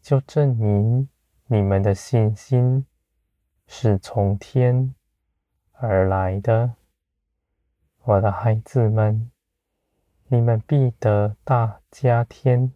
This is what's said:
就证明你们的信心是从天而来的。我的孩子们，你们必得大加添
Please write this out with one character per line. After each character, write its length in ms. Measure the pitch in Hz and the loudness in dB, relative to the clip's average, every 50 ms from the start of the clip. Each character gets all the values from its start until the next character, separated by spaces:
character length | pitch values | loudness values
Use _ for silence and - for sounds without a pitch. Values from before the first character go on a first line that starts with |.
就 200 | _ - 143 135 | _ 0 -2 -2
证 340 | 135 - - 151 147 139 127 | -2 -2 -2 0 0 0 0
明 540 | 113 110 104 104 101 104 110 117 127 135 135 _ _ _ _ _ _ _ _ | 0 0 0 2 2 2 2 0 0 -2 -4 _ _ _ _ _ _ _ _
你 140 | 120 107 | 0 0
们 200 | 101 98 98 98 | 2 2 0 0
的 100 | 98 104 | 2 0
信 440 | 98 - - - - 117 110 107 107 | -2 -2 -4 -2 0 0 0 0 -2
心 500 | - - - 131 123 123 127 127 135 135 _ _ _ _ _ _ _ _ _ _ _ _ _ _ _ _ | -6 -6 -2 0 0 2 2 0 -2 -4 _ _ _ _ _ _ _ _ _ _ _ _ _ _ _ _
是 320 | _ - - - 113 104 95 | _ -16 -4 0 0 0 0
从 400 | - - - 113 101 98 101 98 | -2 -6 -4 -2 0 0 -2 -4
天 560 | - - - 131 123 123 123 127 131 131 135 _ _ _ _ _ _ _ _ _ _ _ _ _ _ _ | -8 -4 -2 0 0 2 2 0 -2 -4 -6 _ _ _ _ _ _ _ _ _ _ _ _ _ _ _
而 320 | _ _ 123 113 101 95 95 | _ _ -4 -2 0 2 2
来 340 | 95 95 95 95 92 95 101 | 2 0 -2 -2 -2 -4 -4
的。 380 | 101 - 113 113 120 123 117 _ _ _ _ _ _ _ _ _ _ _ _ _ _ _ _ _ _ _ _ _ _ _ _ _ _ | -2 0 0 0 0 -2 -6 _ _ _ _ _ _ _ _ _ _ _ _ _ _ _ _ _ _ _ _ _ _ _ _ _ _
我 160 | 123 107 98 | 0 0 2
的 100 | 104 104 | 2 0
孩 240 | 95 - 110 117 110 | -2 -2 -2 -2 -2
子 340 | 110 - - - 127 117 107 | -2 -4 -4 -2 0 0 2
们， 440 | 107 110 107 107 110 107 113 120 _ _ _ _ _ _ _ _ _ _ _ _ _ _ _ _ _ _ _ _ | 2 2 0 0 0 -2 -4 -8 _ _ _ _ _ _ _ _ _ _ _ _ _ _ _ _ _ _ _ _
你 120 | 127 120 | -2 0
们 220 | 117 117 117 110 - | 2 0 0 -2 -2
必 280 | _ 151 143 135 123 | _ 0 0 0 0
得 440 | 113 _ - 110 104 104 104 104 104 _ | -2 _ -2 0 0 2 0 -2 -4 _
大 380 | _ - 135 120 113 107 101 - _ _ | _ -2 -2 -2 -2 -2 -6 -10 _ _
加 320 | _ - 135 127 120 117 | _ -2 0 0 0 0
添 500 | 117 - - - _ 127 123 123 127 127 - | -2 -4 -10 -4 _ 0 2 2 0 -2 -4